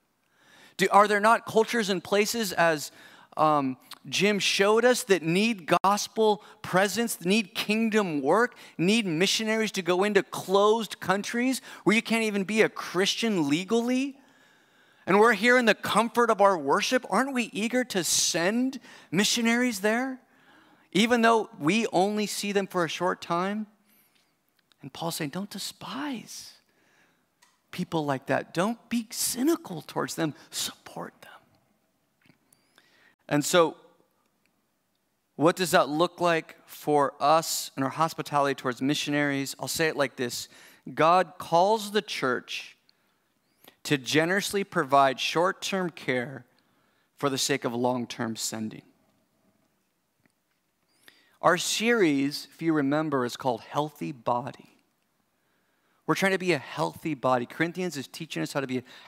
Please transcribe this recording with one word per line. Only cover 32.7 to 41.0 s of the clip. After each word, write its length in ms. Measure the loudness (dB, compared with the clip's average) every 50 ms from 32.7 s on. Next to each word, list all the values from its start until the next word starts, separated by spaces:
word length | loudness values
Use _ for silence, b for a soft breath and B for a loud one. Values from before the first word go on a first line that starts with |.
| b b b b b b b b b b b -2
And 160 | -2 -2 0
so, 340 | 2 4 4 4 4 0 -6 -18 _ _ _ _ _ _ _ _ _ _ _ _ _ _ _ _ _ _ _ _ _ _ _ _ _ _ _ _ _ _
what 200 | 2 2 2 2
does 160 | 2 0 2
that 180 | 2 2 2 2
look 320 | 2 0 0 0 0 -2
like 360 | 0 0 0 0 -2 -6 -16 -20 _ _
for 480 | -20 -8 -4 0 2 2 2 0 -2 0
us 520 | 2 2 4 2 2 -2 -6 -6 -8 -8 -6
and 80 | -6 -4
our 80 | -4
hospitality 640 | -2 -2 -2 -2 -2 -8 -10 -4 -2 0 0 0 -2
towards 280 | -2 -4 -6 -6 -2
missionaries? 720 | -2 -2 -2 -2 -4 -4 -2 -2 -2 -2 -2 -4 -6 -8 -10 -10
I'll 80 | -8 -8
say 200 | -2 -2 0 0
it 80 | 0
like 200 | 0 -2 -2 -2
this. 320 | -4 -6 -6 -6 -8 -12 B B B B B B B B -12 0
God 400 | 2